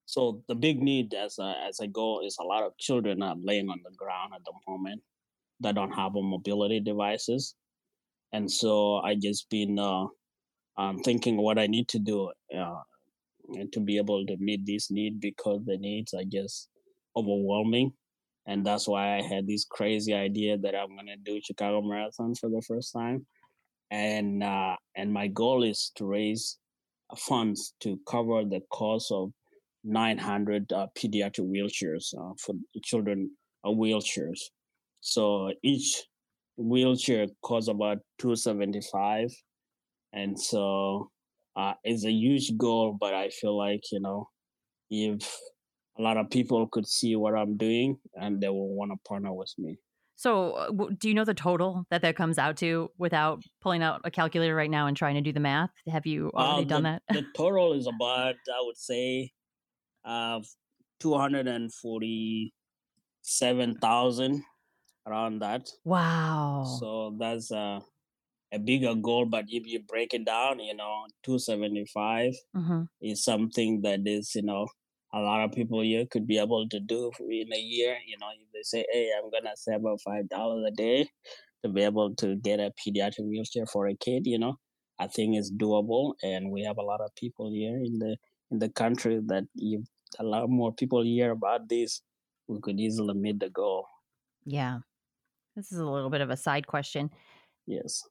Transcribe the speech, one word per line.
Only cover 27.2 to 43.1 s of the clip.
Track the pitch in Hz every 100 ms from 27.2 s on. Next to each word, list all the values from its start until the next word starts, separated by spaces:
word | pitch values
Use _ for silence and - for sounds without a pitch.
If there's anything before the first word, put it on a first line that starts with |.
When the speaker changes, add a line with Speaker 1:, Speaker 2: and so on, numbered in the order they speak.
| - 131 110 101 - -
Speaker 1:
to | 110 95 -
cover | 120 113 113
the | 104 92 -
cost | - 107 110 -
of | 101 95 - _ _ _ _
nine | 107 110 113 101
hundred, | 92 101 104 104 101
uh, | 92 98 -
pediatric | 113 104 101 - 92
wheelchairs, | 98 101 - 90 80 - -
uh, | 87 92
for | - 95 - 113
children, | - 117 104 98 95 - _ _
uh, | 101
wheelchairs. | 110 110 110 - - 76 90 - - _ _ _ _
So | - - 107 101 95 -
each | 135 139 - - - _ _ _ _ -
wheelchair | 113 127 127 127 131 117 104 -
costs | - 117 110
about | 104 104 104 - -
two | 127 113
seventy-five. | 120 104 101 101 - 98 101 110 120 - _ _ _ _ _ _ _
And | 104 101 95
so, | - 110 98 98 98 101 107 _ _ _ _ 98
uh, | 98 -
it's | 113 117
a | 104
huge | 110 117 139 - 110
goal, | 120 117 110 101
but | 104